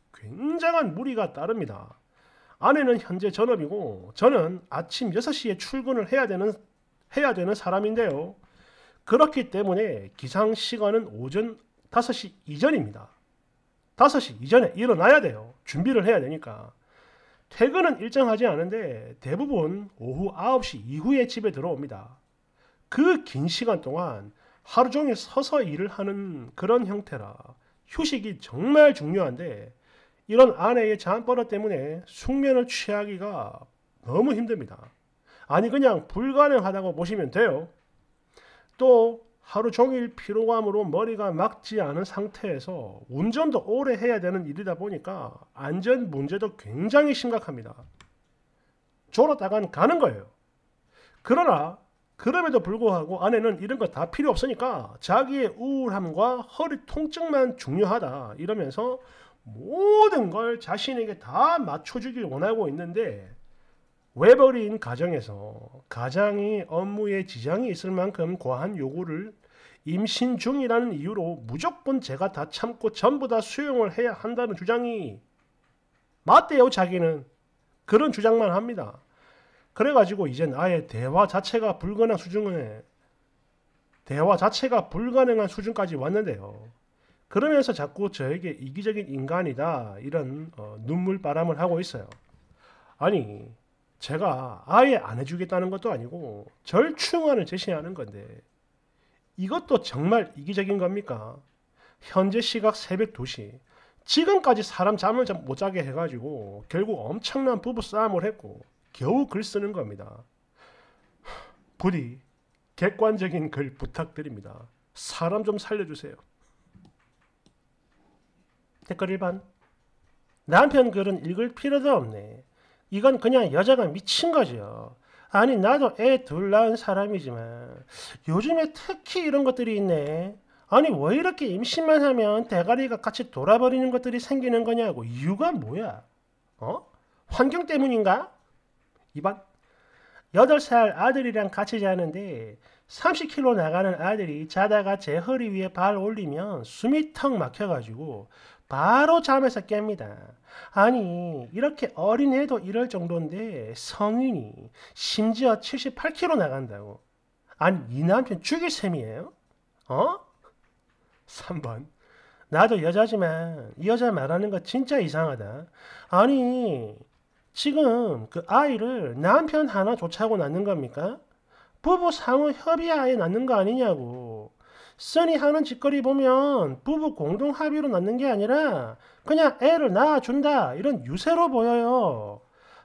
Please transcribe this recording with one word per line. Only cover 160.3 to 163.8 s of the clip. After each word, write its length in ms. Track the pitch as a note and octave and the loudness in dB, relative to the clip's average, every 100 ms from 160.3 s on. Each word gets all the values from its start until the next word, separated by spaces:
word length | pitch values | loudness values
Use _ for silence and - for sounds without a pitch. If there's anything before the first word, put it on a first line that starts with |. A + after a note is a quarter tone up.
| _ _ _ _ _ _ _ _ _ _ | _ _ _ _ _ _ _ _ _ _
삼 340 | - - F3 | -16 -12 -10
번. 280 | A#2+ A2+ D3 _ _ _ _ _ _ | -8 -10 -14 _ _ _ _ _ _
나도 340 | D#3 A3 G#3+ | 4 4 4
여자지만 880 | D#3+ F#3+ A3+ A3 E3+ D#3+ E3 D#3+ A2 | 2 2 2 2 0 -2 -6 -10 -14
이 120 | - | -4